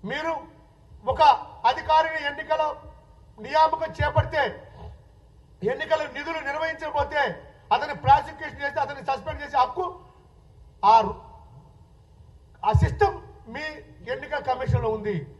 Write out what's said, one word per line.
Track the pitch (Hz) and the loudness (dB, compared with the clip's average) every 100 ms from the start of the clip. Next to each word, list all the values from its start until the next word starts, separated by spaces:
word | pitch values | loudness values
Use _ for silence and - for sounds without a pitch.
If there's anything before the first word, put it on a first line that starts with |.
| 190 | -8
మీరు | 277 320 320 320 - - _ - - 214 | -6 -4 -4 -8 -20 -20 _ -20 -10 -4
ఒక | 262 302 247 - - 226 | 4 6 6 0 -2 0
అధికారిని | 262 - 311 320 320 285 | 0 2 4 4 0 -6
ఎన్నికల | 285 311 311 302 277 - - - - - - | -6 -2 0 0 -2 -14 -20 -20 -20 -20 -16
నియామకం | 220 302 320 320 320 | -2 4 4 4 -4
చేపడితే, | - 294 311 302 320 269 - - - - - - - - - - - | -2 2 2 2 0 0 -2 -18 -18 -18 -18 -20 -20 -20 -20 -20 -6
ఎన్నికల | 196 269 311 311 294 247 | -4 -4 0 0 -2 -8
నిధులు | 294 320 | -8 -6
నిర్వహించకపోతే | 277 294 320 311 311 294 285 302 262 165 - - - | -6 -4 -4 -6 -4 -2 -2 0 -2 -2 -14 -20 -2
అతన్ని | 247 302 285 | -2 0 -4
ప్రాసిక్యూషన్ | 254 277 302 - 311 - | 4 4 4 -10 -12 -6
చేసి | 277 285 | -4 -2
అతన్ని | 277 285 269 | -4 -4 -4
సస్పెండ్ | 269 311 294 | -4 -4 -10
చేసే | 294 277 | -4 2
హక్కు | 262 - 359 - - - - - - - - - 196 | 2 0 -6 -6 -20 -20 -20 -20 -20 -20 -20 0 6
ఆ, | 226 196 - - - - - - - - - - - - - - - - | 6 6 -4 -14 -20 -20 -20 -20 -20 -20 -20 -20 -20 -20 -20 -20 -6 2
ఆ | |
సిస్టమ్ | - 480 - 403 - - - - | 4 2 2 2 0 -14 -20 -14
మీ | 247 311 302 - - - | -8 -8 -10 -18 -18 -8
ఎన్నికల | 214 - 285 | -8 -6 -6
కమిషన్లో | 254 254 262 247 233 | -2 -2 0 0 0
ఉంది. | 220 208 185 135 - | -2 -2 -4 -6 -16